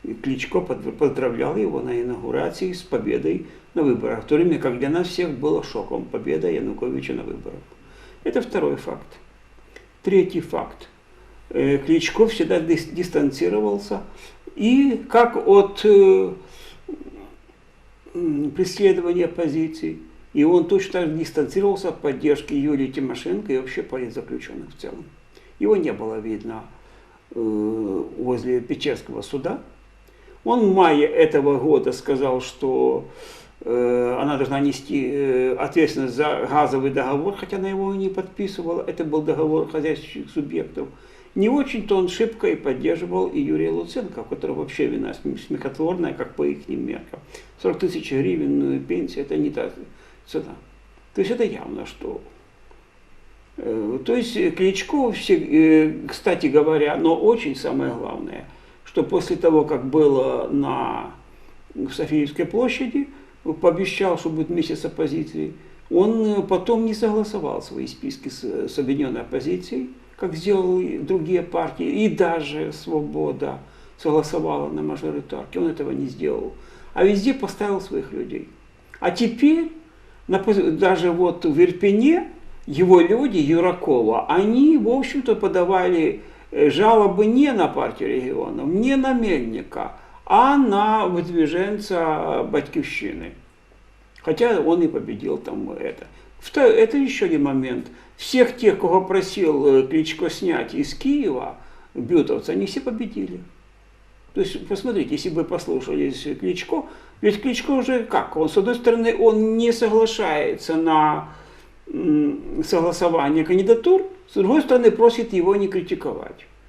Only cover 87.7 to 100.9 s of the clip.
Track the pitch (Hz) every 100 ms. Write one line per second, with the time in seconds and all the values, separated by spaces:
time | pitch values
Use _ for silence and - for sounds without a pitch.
87.7 | 139 120 - 117 123 127 131 - 120 139
88.7 | 190 254 277 269 247 214 151 113 110 -
89.7 | - - - - - - 208 254 285 240
90.7 | 196 214 220 180 175 175 170 147 175 202
91.7 | 208 - 175 160 156 160 127 - 147 139
92.7 | 165 - - - - 85 - - _ _
93.7 | _ _ _ _ _ 160 156 240 196 151
94.7 | 175 165 123 110 104 98 76 - 104 98
95.7 | - - - - - - - - 302 247
96.7 | - 220 285 262 - 185 151 143 135 131
97.7 | 120 - - - - - 254 233 - 214
98.7 | - 175 190 190 190 - 202 160 143 139
99.7 | 135 131 156 156 - 170 - 185 131 113
100.7 | 135 139